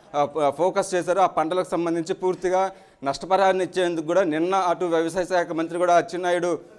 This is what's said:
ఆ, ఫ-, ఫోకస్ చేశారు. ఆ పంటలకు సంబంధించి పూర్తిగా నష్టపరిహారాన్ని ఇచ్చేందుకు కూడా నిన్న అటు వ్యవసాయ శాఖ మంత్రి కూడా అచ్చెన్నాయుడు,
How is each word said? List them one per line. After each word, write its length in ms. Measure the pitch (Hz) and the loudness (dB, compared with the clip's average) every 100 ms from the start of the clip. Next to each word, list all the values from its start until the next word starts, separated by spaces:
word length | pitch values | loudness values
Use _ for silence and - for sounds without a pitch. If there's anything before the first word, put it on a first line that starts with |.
| - | -8
ఆ, 100 | 147 | -2
ఫ-, 320 | 143 156 143 131 | -2 2 0 2
ఫోకస్ 380 | 185 196 180 | 0 0 -2
చేశారు. 260 | 180 165 180 | -2 0 2
ఆ 60 | 180 | 2
పంటలకు 420 | - 160 180 180 | 2 -2 -2 -2
సంబంధించి 460 | 170 170 170 160 | -2 -2 -2 -4
పూర్తిగా 580 | 180 185 175 180 185 190 - - - | -4 -2 -2 0 0 0 -4 -20 -8
నష్టపరిహారాన్ని 600 | 139 139 170 190 190 185 | -6 -6 0 4 4 2
ఇచ్చేందుకు 420 | 175 185 180 165 151 | 0 0 0 -2 0
కూడా 180 | 175 | 0
నిన్న 300 | 185 156 175 | 2 0 0
అటు 300 | 190 180 170 | 0 0 0
వ్యవసాయ 400 | 180 165 165 180 | 0 0 0 -2
శాఖ 280 | 175 185 170 | 0 0 0
మంత్రి 260 | 160 165 170 | -4 -4 0
కూడా 180 | 180 175 | 4 4
అచ్చెన్నాయుడు, 640 | 160 180 180 175 175 160 - | 4 -4 0 0 0 -4 -6